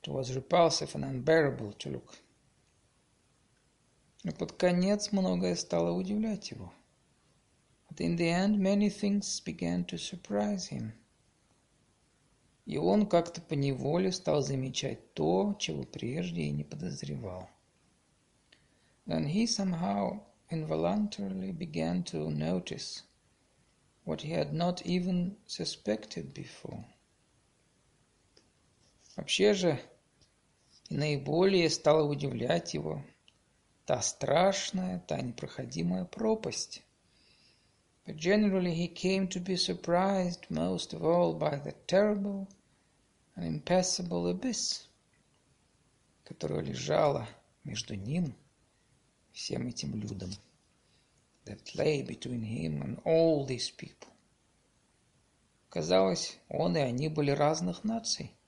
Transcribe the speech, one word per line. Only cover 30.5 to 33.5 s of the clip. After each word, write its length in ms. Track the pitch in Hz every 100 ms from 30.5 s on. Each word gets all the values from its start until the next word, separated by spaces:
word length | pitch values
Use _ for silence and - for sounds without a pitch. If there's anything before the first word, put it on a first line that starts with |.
| _ _ _ -
и 60 | 147
наиболее 720 | 151 143 135 156 190 190 165
стала 340 | - - 156
удивлять 680 | 147 143 143 - 117 170 170
его 300 | 151 156 147 - _ _ _ _